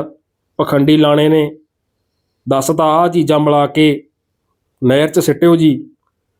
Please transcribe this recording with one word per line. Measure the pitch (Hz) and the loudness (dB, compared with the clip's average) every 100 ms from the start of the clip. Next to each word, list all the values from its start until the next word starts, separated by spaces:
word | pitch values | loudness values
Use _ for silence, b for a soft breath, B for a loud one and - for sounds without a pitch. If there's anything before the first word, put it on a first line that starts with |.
| 147 - _ _ _ - | -4 -12 _ _ _ -8
ਪਖੰਡੀ | 147 143 139 151 | -4 -2 2 2
ਲਾਣੇ | 151 147 151 | 2 2 2
ਨੇ | 156 147 151 _ _ _ _ _ _ _ _ - | 0 -2 -8 _ _ _ _ _ _ _ _ -6
ਦੱਸ | 135 135 | -4 -2
ਤਾ | 165 156 | -2 0
ਆਹ | 156 175 | 0 0
ਚੀਜ਼ਾਂ | 170 147 151 | 0 0 0
ਮਿਲਾ | 151 147 143 | 2 0 0
ਕੇ | 147 156 143 - _ _ _ _ _ _ - | 0 0 0 -8 _ _ _ _ _ _ -6
ਨਹਿਰ | 127 135 156 | 0 0 0
'ਚ | 170 | 0
ਸਿੱਟਿਓ | 156 139 170 165 | -2 0 2 2
ਜੀ। | 160 131 - _ _ _ _ | 0 -2 -8 _ _ _ _